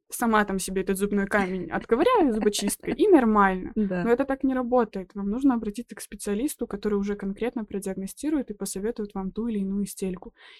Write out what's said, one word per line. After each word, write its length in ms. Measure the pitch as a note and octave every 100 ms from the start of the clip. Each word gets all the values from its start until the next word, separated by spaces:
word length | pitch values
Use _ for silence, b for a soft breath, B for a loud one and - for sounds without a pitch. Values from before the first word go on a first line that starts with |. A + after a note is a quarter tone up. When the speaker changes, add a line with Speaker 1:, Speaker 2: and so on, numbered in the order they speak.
| _
Speaker 1:
сама 340 | - A#3+ G#3+ G3+
там 140 | F#3+
себе 240 | - F#3+
этот 140 | F#3+ F#3+
зубной 280 | G3+ G3+ G3
камень 440 | G#3 F#3 F#3 E3+
отковыряю 600 | F#3+ - A#3 G#4 B4 D4
зубочисткой, 600 | A3 G#3 G#3 G3+ - - A#3+
и 120 | G4+
нормально". 640 | E4 A3+ G#3+ G3 F#3 F#3 -
Speaker 2:
<laughs> 140 | G3+
Да. 140 | F3+
Speaker 1:
Но 80 | G#3+
это 140 | B3 C4+
так 180 | C4+
не 100 | C4+ B3+
работает. 600 | A#3+ B3+ A#3 G3 F#3 G3+
Вам 140 | G3+
нужно 240 | A3+ C#4 A#3+
обратиться 400 | G#3+ G3+ A#3 G#3+
к 60 |
специалисту, 640 | - G3+ - G3+ D4 - A#3
который 280 | G#3+ G#3 G3+
уже 200 | G3 G3+
конкретно 500 | G3+ G3 A#3 B3 G#3+
продиагностирует 840 | G3+ F#3+ F#3+ G3 - C#4+ D#4 -
и 20 | G3+
посоветует 580 | G3 F#3+ G#3 A#3+ G3+ G3
вам 160 | F#3+
ту 160 | G#3 A#3
или 120 | G#3
иную 260 | G3 G3+ G3
стельку. 460 | - F#3+ F3+ - - b b